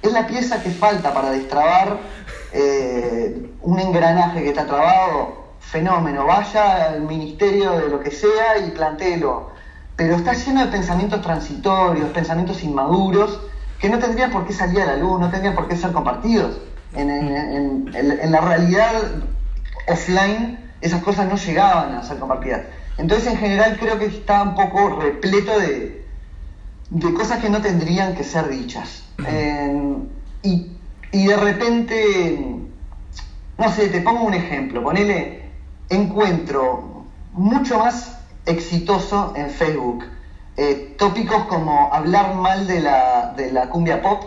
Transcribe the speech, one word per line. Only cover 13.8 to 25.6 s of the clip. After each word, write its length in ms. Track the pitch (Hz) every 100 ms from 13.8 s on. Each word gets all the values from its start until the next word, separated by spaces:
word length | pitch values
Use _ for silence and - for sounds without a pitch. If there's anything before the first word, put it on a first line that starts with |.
| 202
no 80 | 226
tendrían 320 | 240 226 254
por 160 | 202 175
qué 60 |
salir 260 | 196 180 185
a 60 | 190
la 100 | -
luz, 240 | 180 185
no 100 | 175
tendrían 240 | 190 196
por 140 | 175 -
qué 80 | 170
ser 160 | 175
compartidos. 680 | 165 127 127 226 226 - - - - -
En, 160 | 143 143
en, 180 | 143 147 143
en, 540 | 151 143 143 135 -
en, 260 | - 139 143
en 120 | 156
la 80 | 160
realidad 520 | 170 165 175 185 226 220 214 165 - - - - - - -
offline, 720 | 170 - 185 196 214 233 - - -
esas 220 | 165 175
cosas 260 | 202 202 190
no 80 | 202
llegaban 580 | 175 165 196 175 135
a 80 | 127
ser 160 | - 139
compartidas. 440 | 135 131 139 117 - - - -
Entonces, 280 | 165 214 240
en 60 | 226
general, 380 | 208 196 220 208
creo 180 | 226 214
que 80 | 208
está 360 | - - 202
un 120 | 202
poco 460 | 175 190 185 202 170
repleto 580 | 151 - 190 202 202
de, 460 | 214